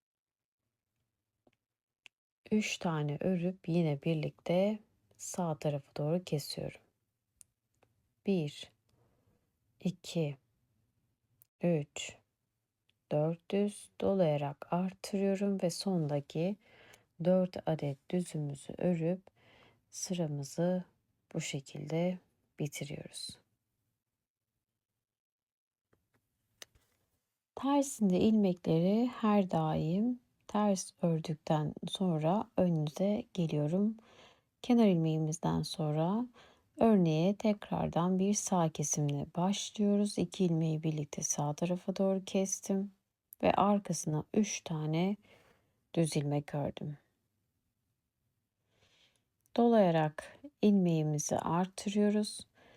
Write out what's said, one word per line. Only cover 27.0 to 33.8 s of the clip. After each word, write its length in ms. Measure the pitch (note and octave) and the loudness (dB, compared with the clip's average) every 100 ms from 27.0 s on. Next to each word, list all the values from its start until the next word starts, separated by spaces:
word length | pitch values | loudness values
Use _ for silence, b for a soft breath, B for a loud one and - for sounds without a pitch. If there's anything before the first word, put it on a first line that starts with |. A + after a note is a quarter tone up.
| _ _ _ _ _ - | _ _ _ _ _ -6
Tersinde 640 | C4+ C#4+ C#4 - G3+ F3+ | 0 2 0 0 2 4
ilmekleri 880 | G#3+ A3 G3 F3+ F3 E3 F3+ A3 B3 | 4 4 2 0 0 2 4 2 0
her 440 | - G#3+ G#3 F#3 | 0 2 2 2
daim 680 | E3 D#3 D#3+ D#3 F#3 A#3+ B3 _ _ - | 0 0 0 0 0 0 -4 _ _ -6
ters 440 | G#3 G#3 F#3 - - | 0 2 0 -4 -4
ördükten 720 | E3+ D#3+ D#3+ D3+ - D#3 D3+ - F3 | 0 0 -2 -6 0 0 0 -6 -8
sonra 600 | - F#3 D#3 D#3 G#3 - - | -2 0 2 2 0 0 2
ön 280 | F3+ D#3+ D3+ | 2 2 0
yüze 400 | - G3 G#3+ - | 0 0 0 -4
geliyorum. 600 | - D#3+ D3+ D3 F#3 | -2 0 0 0 2